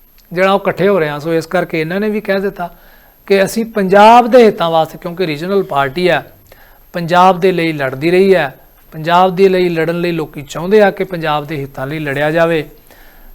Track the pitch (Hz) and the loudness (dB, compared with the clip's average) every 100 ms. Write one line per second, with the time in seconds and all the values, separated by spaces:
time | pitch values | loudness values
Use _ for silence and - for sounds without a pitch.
0 | _ _ - 175 190 196 202 170 196 190 | _ _ -10 -2 0 0 -2 -2 0 0
1 | 151 147 160 165 160 180 170 165 160 190 | -2 -4 -4 -4 -2 -4 -2 -4 -4 -4
2 | 214 208 196 196 196 185 175 - - _ | -4 -4 -4 -4 -4 -8 -14 -14 -20 _
3 | _ _ - 196 190 226 226 226 185 202 | _ _ -2 0 0 -2 -4 -2 2 6
4 | 214 240 240 247 220 196 170 165 156 165 | 8 6 6 6 4 2 -2 0 -2 -6
5 | 175 170 175 147 180 202 190 139 139 143 | -12 -6 -6 -4 -4 -4 -2 -2 -2 -2
6 | 180 147 - - _ - - _ _ 180 | 0 -2 -4 -20 _ -20 -20 _ _ -10
7 | 165 175 185 180 185 175 165 151 135 131 | 0 4 4 4 0 0 -2 -2 -4 -2
8 | 160 180 196 180 139 - _ _ _ 156 | 0 2 4 2 0 -8 _ _ _ -10
9 | 156 175 190 175 196 185 180 165 160 170 | 0 2 2 2 2 2 0 -2 -2 -2
10 | 175 165 151 160 135 151 175 214 202 196 | -4 -4 -8 -12 -12 -10 0 4 4 0
11 | 185 175 156 151 147 156 139 - 135 156 | -8 -6 -4 -4 -4 -10 -10 -10 -10 -8
12 | 147 139 151 165 165 165 - - _ - | -6 -2 0 0 0 -2 -6 -16 _ -20
13 | - - - | -20 -20 -20